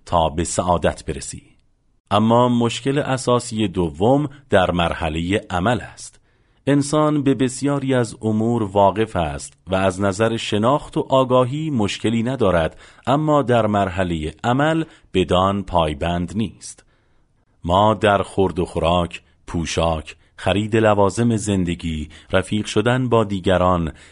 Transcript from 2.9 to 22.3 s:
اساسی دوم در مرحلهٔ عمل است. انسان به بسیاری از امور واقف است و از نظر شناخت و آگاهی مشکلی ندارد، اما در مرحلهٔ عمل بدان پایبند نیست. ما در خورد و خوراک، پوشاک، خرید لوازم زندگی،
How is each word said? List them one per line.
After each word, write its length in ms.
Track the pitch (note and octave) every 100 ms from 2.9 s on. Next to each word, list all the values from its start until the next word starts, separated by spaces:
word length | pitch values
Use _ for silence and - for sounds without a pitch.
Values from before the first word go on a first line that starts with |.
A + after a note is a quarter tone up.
| C#3+
اساسی 680 | C3+ B2+ - B2 - A2 G2+
دوم 600 | F2 E2+ D2 A2 C#3+ D3 - -
در 200 | G2 F2+
مرحلهٔ 680 | F2 E2+ - D#2+ D#2+ F2 G#2 -
عمل 300 | F2+ G2+ A#2
است. 400 | - - - _ _ _ _ _ -
انسان 560 | C#3+ C#3 D3+ D3+ D3+
به 120 | C3+
بسیاری 600 | B2+ B2+ - C#3 C#3+ C3+
از 220 | B2+ A2+ -
امور 400 | A2 A2 A2+ A#2+
واقف 540 | G2+ G2+ G2 F#2+ A2 F2+
است 420 | D2+ C#2+ - _ -
و 80 |
از 260 | F#2+ F#2+ F#2
نظر 360 | G2+ F#2 A2+ A2+
شناخت 600 | - G#2 A#2 C#3+ - D#3+
و 100 | -
آگاهی 640 | C3 B2+ B2+ B2 D3 D#3
مشکلی 520 | B2+ G2+ - G#2+ A#2
ندارد، 580 | A#2 C3 G2 E2+ D#2+ - - - -
اما 360 | C#3+ D#3 D3
در 240 | A#2+ A#2 G#2+
مرحلهٔ 680 | G#2 F#2+ F2+ F2+ E2 D#2 -
عمل 400 | A#2+ C3+ D3+ D#3+ D#3 - _
بدان 480 | F#2+ D#2+ F2+ F#2+ G2+
پایبند 720 | F#2 F2 D#2+ C#2+ E2+ F2 E2+ G#2
نیست. 480 | F2+ - - - _ _ _ _ _ _ _ _
ما 300 | E2+ F#2 G#2+
در 280 | G2+ G#2 G2
خورد 360 | - - F#2 E2+
و 60 |
خوراک، 580 | E2+ E2+ D#2+ F2 E2 - _ _ -
پوشاک، 720 | F2 D#2 - E2 D#2+ - - _ -
خرید 400 | F#2 F#2+ G#2+ A2
لوازم 600 | G#2+ G2+ G2 G2+ A#2+ A2
زندگی، 720 | G#2 G2 F2 E2+ E2 D#2 D2+ - -